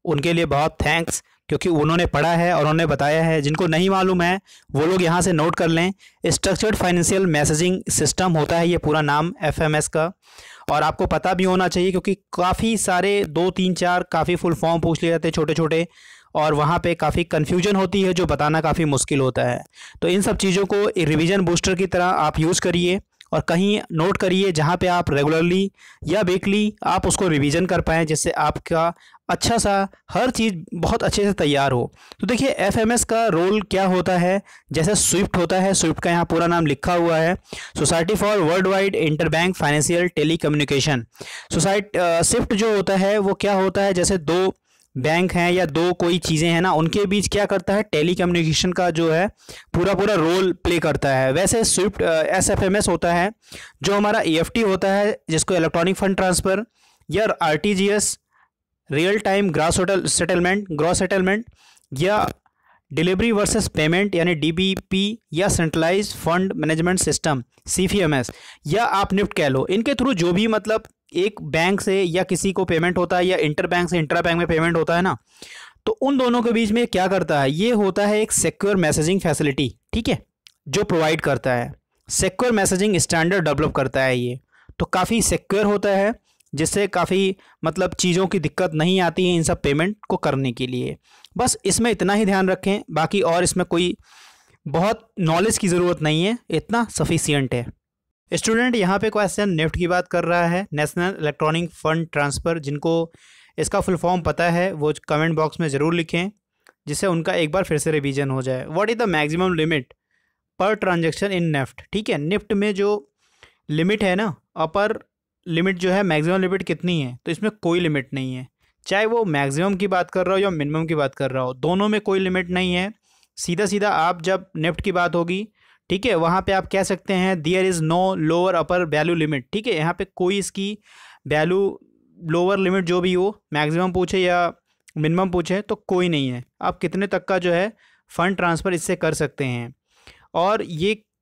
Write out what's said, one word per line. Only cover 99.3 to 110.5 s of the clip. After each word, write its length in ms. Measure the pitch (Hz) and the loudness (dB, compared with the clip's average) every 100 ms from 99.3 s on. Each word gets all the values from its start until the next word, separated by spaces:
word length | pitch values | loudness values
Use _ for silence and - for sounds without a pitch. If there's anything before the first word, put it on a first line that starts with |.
| - 208 | 0 0
निफ्ट 280 | 165 160 160 | 0 0 0
की 100 | 175 | 0
बात 200 | 180 180 | 0 0
कर 160 | 175 | -2
रहा 240 | 170 175 170 | 0 2 2
है, 200 | 175 202 | 0 -2
नेशनल 440 | 147 151 - 180 190 | -2 -2 -2 -2 -2
इलेक्ट्रॉनिक 480 | 151 139 156 160 170 | -4 -2 0 0 -4
फंड 380 | - 156 160 160 | -4 -2 -2 -2
ट्रांसफर। 480 | 147 143 131 170 165 | -2 -2 -2 -4 -4
जिनको 520 | 143 143 165 165 165 - - - - - | -4 -4 0 0 -2 -8 -20 -20 -12 -6
इसका 240 | 156 202 | -2 -2
फुल 140 | 180 170 | 0 0
फॉर्म 260 | 175 180 | 0 0
पता 280 | 156 147 170 | 0 0 2
है, 240 | 170 185 | 2 0
वो 200 | 165 151 151 - | -2 -2 -2 -2
कमेंट 280 | 151 165 156 | 0 0 0
बॉक्स 240 | 156 - | -2 -2
में 80 | 160 | -2
ज़रूर 260 | 135 156 | 0 2
लिखें, 380 | 170 165 170 185 - _ _ _ _ - | 0 -2 -2 -4 -8 _ _ _ _ -8
जिससे 200 | 147 196 | -4 0
उनका 260 | 170 165 | 0 0
एक 180 | 180 156 | 0 0
बार 120 | 175 | 0
फिर 140 | 185 156 | 0 0
से 140 | 160 | 0
रिवीजन 380 | 151 139 135 139 | 0 0 -2 -2
हो 120 | 135 | -2
जाए। 240 | 131 127 - | -2 -4 -4
What 200 | 160 214 | -2 0
is 100 | 233 | 0
the 100 | 226 | 0
maximum 440 | 156 151 165 185 165 | 0 0 0 0 0
limit 280 | 156 156 123 _ _ _ _ _ _ | 0 -2 -4 _ _ _ _ _ _